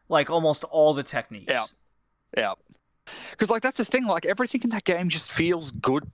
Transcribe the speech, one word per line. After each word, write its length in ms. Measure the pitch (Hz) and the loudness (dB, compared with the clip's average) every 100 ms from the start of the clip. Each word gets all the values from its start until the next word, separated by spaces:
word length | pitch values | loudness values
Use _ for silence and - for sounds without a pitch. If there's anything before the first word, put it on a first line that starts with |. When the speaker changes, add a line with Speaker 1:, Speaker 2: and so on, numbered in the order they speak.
| _ | _
Speaker 1:
like, 220 | 160 143 | 0 2
almost 340 | 165 160 147 - | 2 2 0 0
all 280 | 156 151 | 6 6
the 100 | 139 | 4
techniques. 480 | 131 131 - 104 - | -2 -6 -6 -12 -2
Speaker 2:
Yeah. 140 | 127 110 - _ _ _ _ _ - | 0 -2 -8 _ _ _ _ _ -2
Yeah. 160 | 104 98 _ _ _ _ - - - - | -2 -4 _ _ _ _ -20 -18 -18 -2
'Cause, 120 | 208 | 0
like, 120 | 226 | 2
that's 140 | 262 - | 0 -2
the 80 | 233 | -2
thing, 200 | 254 233 | 0 0
like, 200 | 170 - | 0 0
everything 360 | 196 247 254 | -2 -2 -2
in 60 | 240 | -4
that 140 | 214 - | -2 0
game 240 | 175 180 | 0 0
just 220 | 156 - | -2 -4
feels 400 | - 165 175 147 | 0 0 0 -4
good 340 | - - 143 - | -4 -2 -2 -4